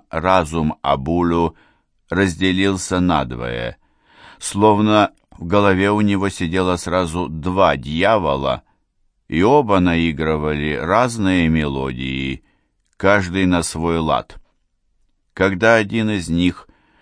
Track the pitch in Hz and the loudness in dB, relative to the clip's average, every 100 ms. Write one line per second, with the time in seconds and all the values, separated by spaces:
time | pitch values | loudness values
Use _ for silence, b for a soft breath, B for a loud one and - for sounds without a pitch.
0 | - 80 87 92 78 82 76 - 69 71 | -6 -4 2 2 2 -2 -2 -2 -2 -2
1 | 67 85 87 85 82 b b b b _ | 0 0 2 2 0 b b b b _
2 | - 87 98 80 95 92 98 95 - 92 | -6 0 0 0 -2 0 0 -2 -2 0
3 | 90 78 64 60 60 60 60 - b b | 2 0 -2 -6 -8 -8 -8 -12 b b
4 | b b b b - 98 107 104 107 107 | b b b b -8 2 4 4 4 2
5 | 101 _ _ - 85 104 101 92 98 104 | 2 _ _ -14 -2 2 2 2 2 2
6 | 104 98 98 - 87 92 92 87 - 87 | 2 0 -2 -4 -4 -2 0 -2 -2 -2
7 | 90 85 78 78 80 92 90 71 65 78 | -2 -4 -6 -6 -4 2 2 2 -4 0
8 | 98 110 80 69 67 62 _ _ _ _ | 2 2 0 -2 -2 -6 _ _ _ _
9 | _ _ - 80 98 147 123 98 90 85 | _ _ -6 0 4 4 4 2 2 2
10 | 85 73 78 78 76 76 76 73 80 104 | 0 -2 -2 -2 -2 -2 -4 -4 0 0
11 | 127 117 98 92 82 80 73 67 67 64 | 0 0 0 2 2 2 0 -4 -6 -6
12 | 65 65 67 64 _ _ _ _ _ - | -6 -6 -6 -8 _ _ _ _ _ -2
13 | 98 104 90 92 95 87 80 80 82 82 | 2 2 2 0 2 2 -2 -4 -2 0
14 | 78 65 - - - _ _ _ _ _ | 0 -2 -4 -18 -20 _ _ _ _ _
15 | _ _ _ - 95 95 113 113 104 113 | _ _ _ -2 -2 2 4 4 2 -2
16 | 107 104 80 82 90 87 - b b b | -2 -2 -2 0 0 -2 -14 b b b